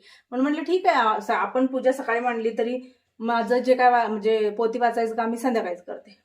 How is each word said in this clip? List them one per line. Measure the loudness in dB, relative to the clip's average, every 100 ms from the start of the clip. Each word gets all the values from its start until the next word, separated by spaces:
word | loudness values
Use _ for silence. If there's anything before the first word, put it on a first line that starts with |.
| -18 -20 _
म्हणून | -2 0
म्हटलं, | -2
"ठीक | -2 0 2
आहे, | 2 2 0
असं | -2
आपण | -2 0 0 0
पूजा | 0 0
सकाळी | 0 -2 -2
मांडली | -2 -2 -4
तरी | -2 -4 -4 -10 _ _ _
माझं | -4 -2 0 0
जे | 2 4
काय | 6
वा-, | 4 2
म्हणजे | 0 0 2 0
पोथी | 0 -2 0
वाचायचं | 0 0 -2 -2
काम | -4
मी | -2
संध्याकाळीच | -2 -2 -2 -8
करते." | -10 -14 -14 -20